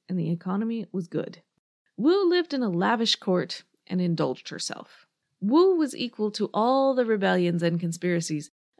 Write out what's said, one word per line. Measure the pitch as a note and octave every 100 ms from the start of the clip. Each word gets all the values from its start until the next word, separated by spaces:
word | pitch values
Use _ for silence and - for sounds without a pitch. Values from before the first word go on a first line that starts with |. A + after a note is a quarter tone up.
| -
and | F#3
the | D#3+
economy | E3+ F#3 G3 A3+ A#3 F#3+
was | F#3+ E3+
good. | D3 - - _ _ _ _ _ -
Wu | B3+ F#4+ F#4
lived | F4+ E4
in | C#4
a | A#3
lavish | E3+ G3 A3+ A3+ -
court | - F3+ F3 - - _ -
and | F#3
indulged | F3+ E3 D3 C3+ -
herself. | C#3+ - - - - _ _ _ _
Wu | G3 D4 F#4+ F4
was | D4 -
equal | A#3+ - G#3+
to | G#3 G#3
all | - A#3 C4+ C4+
the | B3+ A#3
rebellions | G#3+ F#3+ F#3 F3 E3+
and | E3+ E3+
conspiracies | F3 E3 F3+ E3+ E3+ D3+ D3 _ _ _